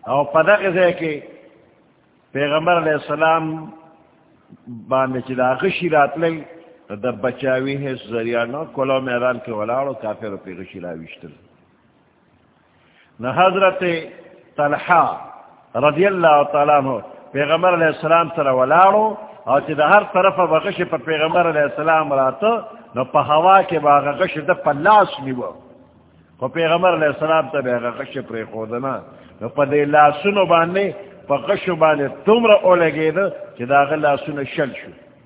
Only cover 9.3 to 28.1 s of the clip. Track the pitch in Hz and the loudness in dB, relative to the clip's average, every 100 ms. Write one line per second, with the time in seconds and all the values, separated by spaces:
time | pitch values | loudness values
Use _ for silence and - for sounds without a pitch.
9.3 | 120 120 107 107 127 139 117 110 104 110 | -2 -8 -6 -4 -4 -4 -6 -10 -8 -10
10.3 | 98 95 90 92 92 87 82 80 - 82 | -12 -14 -16 -16 -14 -12 -12 -16 -20 -20
11.3 | 73 _ _ _ _ _ _ _ _ _ | -20 _ _ _ _ _ _ _ _ _
12.3 | _ _ _ _ _ _ _ _ _ 120 | _ _ _ _ _ _ _ _ _ -4
13.3 | 127 185 190 190 185 180 165 156 - - | 2 2 4 2 2 -4 -4 -8 -18 -20
14.3 | - _ - 147 143 - 175 127 - - | -20 _ -4 -2 -2 2 2 2 -4 -14
15.3 | - - _ _ 117 147 147 202 185 165 | -20 -20 _ _ 0 0 2 0 4 4
16.3 | 147 143 143 147 147 135 117 - - - | 4 4 0 2 2 0 -6 -10 -20 -10
17.3 | 139 147 165 185 175 160 - 160 165 165 | -6 -2 2 2 2 0 -2 0 2 2
18.3 | 160 139 127 127 160 190 208 220 202 - | -2 0 0 2 6 6 4 0 -4 -16
19.3 | - - 139 139 147 151 202 202 185 190 | -14 -2 -2 0 -2 4 4 4 2 2
20.3 | 185 170 160 190 180 170 160 139 156 160 | 2 0 0 0 -6 -6 -6 -4 -2 0
21.3 | 175 170 151 143 - 156 160 147 139 131 | 2 2 0 -2 -2 0 2 2 0 0
22.3 | 127 214 233 - - - 120 127 151 131 | 0 -2 -2 -6 -20 -10 -8 -2 0 2
23.3 | 151 180 190 185 165 147 143 143 143 185 | 2 6 6 4 0 4 4 2 -2 -4
24.3 | 156 147 - 156 143 175 214 190 - 135 | -4 -2 -2 -2 0 4 4 4 -4 -10
25.3 | 127 101 - - - _ _ _ _ _ | -8 -10 -14 -20 -20 _ _ _ _ _
26.3 | _ 127 165 165 170 185 165 151 139 156 | _ -8 -2 0 2 2 2 0 -2 0
27.3 | 160 135 147 127 120 120 113 135 | 0 0 -4 -2 -2 -4 -8 -10